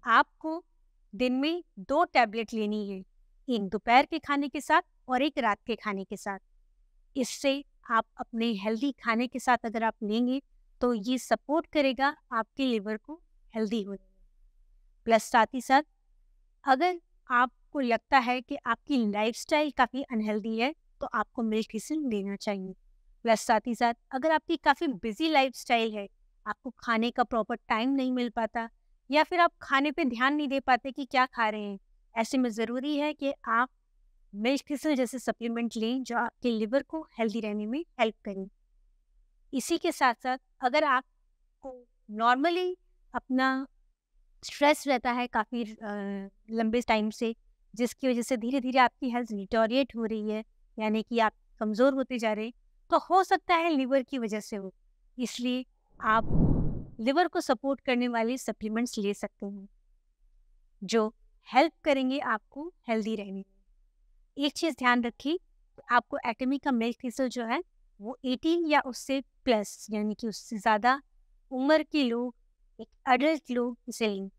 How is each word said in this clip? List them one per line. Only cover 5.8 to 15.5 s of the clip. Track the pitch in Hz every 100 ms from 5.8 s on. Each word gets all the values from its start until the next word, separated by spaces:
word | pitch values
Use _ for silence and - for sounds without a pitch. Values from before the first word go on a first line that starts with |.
| 214 196
के | 190 202
साथ। | - 190 _ _ _ _ _ _ _ -
इससे | 240 - 277 277 - _ -
आप | 226 226 -
अपने | 247 233 233
हेल्दी | 208 202 220 277
खाने | - 240 226 247
के | 254
साथ | - 240
अगर | 233 214
आप | 226 -
लेंगे | 208 220 247 262 _ _ _ _
तो | 247
ये | 240 196 254
सपोर्ट | - 226 - 302 339
करेगा | 311 269 254 269 294 _
आपके | 233 220 - 269
लिवर | 226 196 214
को | - 320 _ _ _
हेल्दी | 220 220 226
होने | 196 196
में। | _ _ _ _ _ _ _ _ _ _
प्लस | - 226
साथ | - 247 214